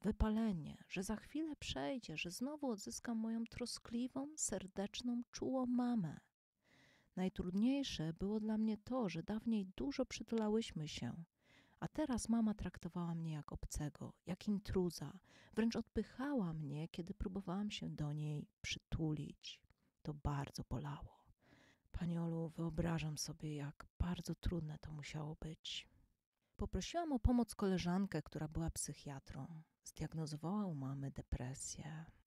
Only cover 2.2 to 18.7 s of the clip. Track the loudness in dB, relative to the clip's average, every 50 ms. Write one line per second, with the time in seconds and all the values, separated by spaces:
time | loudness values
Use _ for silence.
2.2 | -4 -4 -2 -2 -2 -2 -2 0 0 0 0 0 -2 -6 -8 -6 -4 -2 0 0
3.2 | 0 0 0 0 -2 -4 -4 -4 -4 -2 -4 -6 -6 -4 0 0 0 0 0 -2
4.2 | -4 -4 -2 -2 0 0 2 0 -2 -4 -2 -2 -2 -2 -2 -2 -2 0 0 0
5.2 | -2 -4 -6 -2 0 2 2 2 4 4 4 4 4 4 4 4 2 0 -2 -6
6.2 | -12 _ _ _ _ _ _ _ _ _ -20 -20 -20 -20 -20 -20 _ _ _ 0
7.2 | 0 2 2 0 -2 2 4 6 6 6 6 4 2 0 0 0 0 0 0 0
8.2 | 0 0 2 2 2 2 4 4 4 2 2 0 -2 -2 0 2 2 2 2 0
9.2 | -2 -2 -2 0 2 2 4 4 2 0 -2 -2 -2 0 2 2 0 0 0 -4
10.2 | -2 0 2 2 4 4 4 4 2 0 -2 -4 -4 -4 -4 -4 -4 -4 -4 -6
11.2 | -10 -12 _ _ _ _ -20 -20 -20 _ _ _ -8 -4 0 0 0 2 2 0
12.2 | 2 4 4 6 6 4 4 2 -2 -4 -4 -6 -8 -6 -4 -2 0 0 0 0
13.2 | 0 -2 -2 -4 -4 -6 -6 -6 -6 -4 -2 -2 -2 -2 -2 -4 -8 -10 -10 _
14.2 | _ -6 -6 -2 0 0 0 0 0 2 2 4 4 2 0 -2 -6 -8 -10 -12
15.2 | -18 -20 -20 -20 -20 -4 0 2 2 4 2 0 -2 -2 -2 -2 -2 -2 -4 -4
16.2 | -2 0 2 2 2 2 0 -2 -2 -2 -2 -4 -4 -4 -6 -6 -6 -6 -4 -4
17.2 | -2 -2 -2 -2 -2 -2 -2 0 0 -2 -2 -2 -4 -4 -2 -2 -2 0 0 0
18.2 | 0 -2 -2 -2 -4 -6 _ _ -6 -4